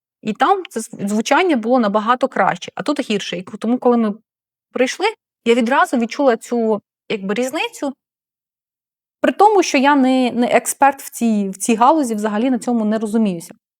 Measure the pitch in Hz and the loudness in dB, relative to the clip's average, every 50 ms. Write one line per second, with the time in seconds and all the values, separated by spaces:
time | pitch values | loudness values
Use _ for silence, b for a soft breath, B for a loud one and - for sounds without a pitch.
0 | _ _ _ _ - 214 208 - 262 - 403 381 339 - - 226 226 - - - | _ _ _ _ -8 -6 -2 0 2 2 2 0 -2 -6 -10 -10 -10 -10 -10 -8
1 | 190 202 208 220 233 - 277 302 381 359 302 233 214 226 254 262 226 202 196 214 | -6 -2 -2 -2 0 2 2 2 4 2 2 0 0 2 2 2 2 2 0 0
2 | 208 226 247 254 277 - - - 196 170 180 - - - - - - - 294 - | 0 0 0 0 0 -2 0 0 0 0 -2 -4 -8 -12 -12 -8 -6 -4 -4 -4
3 | 247 - 214 190 - - 180 175 185 - - - - 220 247 254 - 247 240 233 | -4 -4 -4 -4 -4 -6 -10 -10 -10 -12 -12 -6 -4 -2 -2 0 2 2 2 2
4 | 226 214 202 - _ _ _ _ _ _ _ _ _ _ - 247 254 247 - - | 0 -2 -4 -6 _ _ _ _ _ _ _ _ _ _ -4 -2 -2 -2 -2 -2
5 | 359 453 427 - _ _ _ _ - 233 233 247 233 233 269 - 247 - - 240 | -2 -4 -4 -6 _ _ _ _ 0 0 2 2 2 2 2 2 2 2 0 -2
6 | 233 220 - - 285 262 233 233 - - 247 240 226 220 214 202 - _ _ _ | -2 -2 -2 0 2 2 2 0 -2 -4 -4 -2 0 0 -2 -2 -6 _ _ _
7 | _ - 220 208 190 190 208 233 254 262 311 339 427 466 - - 302 277 262 _ | _ -8 -8 -6 -6 -4 -4 -2 -4 -4 -4 -6 -6 -8 -8 -8 -8 -8 -8 _
8 | _ _ _ _ _ _ _ _ _ _ _ _ _ _ _ _ _ _ _ _ | _ _ _ _ _ _ _ _ _ _ _ _ _ _ _ _ _ _ _ _
9 | _ _ _ _ - 311 - - 381 427 427 381 320 - - 277 254 277 294 277 | _ _ _ _ -2 0 2 4 4 6 6 4 2 2 2 2 4 4 4 4
10 | 254 262 262 262 254 233 - 233 247 - - 240 - - - - 269 269 269 269 | 4 4 2 2 2 0 0 0 0 2 2 2 0 -2 0 2 2 2 2 0
11 | - - - - 233 226 220 208 196 196 190 - - - 233 202 233 269 320 320 | -6 -16 -8 -4 -2 0 0 0 -2 -4 -6 -4 -2 0 2 4 4 4 4 2
12 | 277 233 226 208 208 214 208 214 240 277 254 214 - 247 240 226 214 208 214 220 | 0 -2 -4 -4 -4 -4 -2 -2 0 0 -2 -2 -2 -2 -2 0 0 0 -2 -2
13 | 226 208 208 233 220 196 175 165 165 - - _ _ _ _ _ | -2 -2 0 0 0 0 -2 -4 -8 -14 -18 _ _ _ _ _